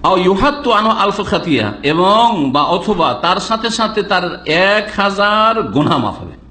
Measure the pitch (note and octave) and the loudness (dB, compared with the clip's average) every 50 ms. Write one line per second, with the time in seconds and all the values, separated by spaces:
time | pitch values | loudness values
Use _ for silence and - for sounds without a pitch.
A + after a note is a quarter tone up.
0 | - E3 F#3+ F3+ F3+ F3+ G3 G3 B3+ C#4+ C#4+ C#4+ - A#3+ A3 G#3 G#3+ A3 A3 - | 2 2 2 4 4 2 2 4 2 0 0 0 -2 0 2 2 2 2 0 2
1 | G3 G3+ G3 - G3+ - G3+ E3 - F3 C#3+ A#2+ G#2+ G#2 G#2 - - C#3 D#3 E3+ | 0 -2 -2 -4 -4 -2 -2 -4 0 0 0 0 0 -2 -6 -4 -2 -2 0 2
2 | F3+ F#3+ G#3 A3 A#3+ - G#3+ F3+ C#3+ C3+ B2 D3 C#3+ - F3 F#3 F3 G#3+ G#3 F3 | 4 4 4 4 4 2 2 0 -2 0 0 0 0 0 0 -2 0 -2 0 0
3 | D#3+ C3+ B2 - - E3+ F#3 G3+ G3 - A3+ A3 A3+ A3+ A3 - A3+ G#3+ A3 G#3+ | 0 0 0 -2 -2 -2 -2 -2 -2 -4 -4 -2 -2 -4 -2 -2 -2 -2 -2 -4
4 | G3 G3+ G3+ F3+ F3+ E3+ D3+ - - - D3+ E3+ F#3 G3 G#3 G#3+ G#3 G#3 - - | -2 0 -2 -2 -2 -4 -8 -8 -4 -2 0 2 2 2 2 0 -2 -4 -4 -2
5 | G3 G3+ F#3+ G3 G3+ G#3 G#3 G#3+ A3 A3 A3+ A3 F3 G#2+ F#2+ C#3 D3+ - E3+ C#3 | -2 -2 0 0 0 2 2 2 2 2 2 0 -2 -2 0 0 0 2 0 0
6 | A2+ G2+ F#2 - F2+ E2 C#2+ - - - | -2 -4 -6 -8 -14 -16 -16 -18 -20 -20